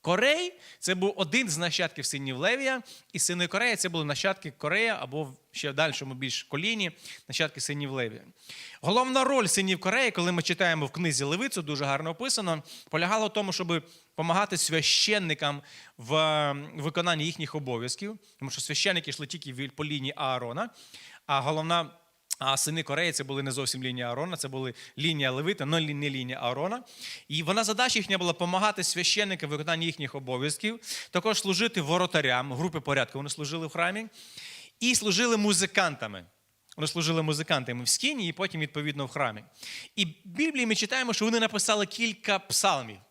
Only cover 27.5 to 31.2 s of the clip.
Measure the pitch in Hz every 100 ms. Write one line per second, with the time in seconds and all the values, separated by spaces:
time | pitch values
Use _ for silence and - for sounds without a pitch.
27.5 | 202 214 214 247 226 190 190 175 170 175
28.5 | 185 208 202 175 175 175 208 202 180 147
29.5 | 147 156 165 165 160 139 143 127 127 143
30.5 | 147 214 226 - - - 180